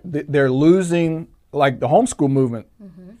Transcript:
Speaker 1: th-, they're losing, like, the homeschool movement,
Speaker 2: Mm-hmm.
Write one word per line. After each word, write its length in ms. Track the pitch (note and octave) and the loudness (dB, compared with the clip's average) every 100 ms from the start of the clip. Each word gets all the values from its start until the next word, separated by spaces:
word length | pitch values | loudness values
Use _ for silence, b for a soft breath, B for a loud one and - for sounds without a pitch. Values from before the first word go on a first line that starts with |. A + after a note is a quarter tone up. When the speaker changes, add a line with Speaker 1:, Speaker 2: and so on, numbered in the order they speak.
| - | -10
Speaker 1:
th-, 160 | D3 D3 | -10 -2
they're 220 | C#3+ C3+ | 0 2
losing, 800 | C3 D#3 F#3 F3 E3+ E3 D#3+ E3 _ _ | 4 4 4 2 0 -2 -4 -10 _ _
like, 300 | D3 C#3 B2 | -2 -2 0
the 80 | B2 | 0
homeschool 420 | F3 B3 - C#3+ | 2 0 -2 0
movement, 360 | C3+ C3 A#2 - _ | 0 0 -4 -14 _
Speaker 2:
Mm-hmm. 280 | G3+ E3 F3+ A3+ | -20 -20 -20 -20